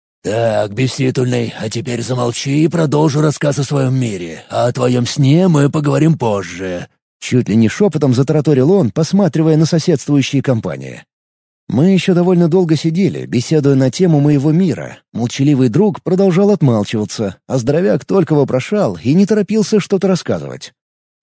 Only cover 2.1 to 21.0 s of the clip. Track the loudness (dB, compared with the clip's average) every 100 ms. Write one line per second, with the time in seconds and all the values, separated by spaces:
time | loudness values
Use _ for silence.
2.1 | -4 -4 -4 -2 0 0 0 0 2 0
3.1 | 2 0 0 -2 -2 -2 -2 0 0 -2
4.1 | -6 -10 -14 -8 -2 -2 0 0 0 -2
5.1 | 0 4 4 4 4 2 0 0 2 2
6.1 | 2 0 -2 -4 -10 -8 -8 -10 _ _
7.1 | _ -2 -2 2 2 2 2 0 2 0
8.1 | 0 0 0 2 2 4 2 2 -2 0
9.1 | 2 0 2 2 2 2 0 0 -2 0
10.1 | 0 0 -2 0 -2 -4 -8 -12 -16 -20
11.1 | _ _ _ _ _ -6 0 2 2 2
12.1 | 0 2 2 2 2 2 0 0 0 -2
13.1 | -2 -4 -4 0 0 2 2 2 2 2
14.1 | 4 2 2 2 2 0 -2 -8 -16 _
15.1 | -6 -6 0 0 2 2 2 0 0 -2
16.1 | 0 2 2 2 2 2 2 -2 -4 -6
17.1 | -4 -6 -8 -6 -4 0 0 0 -2 0
18.1 | 0 2 0 0 -2 -2 -2 -2 -2 0
19.1 | 2 2 0 0 -2 0 0 0 -2 0
20.1 | -2 -2 -6 -6 -14 -18 _ _ _